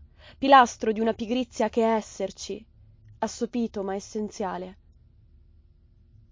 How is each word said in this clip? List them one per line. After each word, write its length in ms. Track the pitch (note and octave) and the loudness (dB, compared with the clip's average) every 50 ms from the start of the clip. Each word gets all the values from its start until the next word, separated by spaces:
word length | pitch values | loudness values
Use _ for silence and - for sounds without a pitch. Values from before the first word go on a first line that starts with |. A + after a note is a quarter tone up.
| - - - - - - - | -20 -20 -20 -20 -20 -20 -8
pilastro 540 | - C4+ C4+ C#4 C4 B3 A#3 - - B3 A3 | -4 4 8 10 10 10 8 2 -2 -2 -2
di 80 | G#3 G#3+ | 0 0
una 140 | A3+ A3+ - | 0 0 -2
pigrizia 560 | - A#3 G3 B3 C4 B3 - - - A3 G#3 | -2 -4 -2 -2 -2 -2 -4 -4 -4 -4 -2
che 140 | - A#3+ A3+ | 0 0 2
è 120 | A3+ A3+ | 2 2
esserci, 680 | G#3+ - - - - F#3+ F#3+ - - - - G3 G#3+ A3 - - - - - - - - - - - | 0 -2 -6 -8 -8 -8 -8 -8 -12 -12 -12 -12 -12 -14 -18 -20 -20 -20 -20 -20 -20 -20 -20 -8 -6
assopito 640 | A3 A3 - - A#3+ - - B3 A#3 G#3+ - G#3 F#3+ | -6 -6 -4 -6 -6 -4 -2 -4 -4 -4 -4 -6 -6
ma 120 | G3 F#3+ | -4 -6
essenziale. 840 | G3+ - - - G#3+ G#3+ G3+ - - G3+ F3+ F3+ F3+ F#3 F#3 G3 - _ - - _ - - _ - - - - - - - - - - _ - _ - _ _ _ - - - - - - | -6 -8 -8 -6 -6 -6 -6 -6 -6 -6 -6 -6 -8 -10 -12 -16 -20 _ -20 -20 _ -20 -20 _ -20 -20 -20 -20 -20 -20 -20 -20 -20 -20 _ -20 _ -20 _ _ _ -20 -20 -20 -20 -20 -20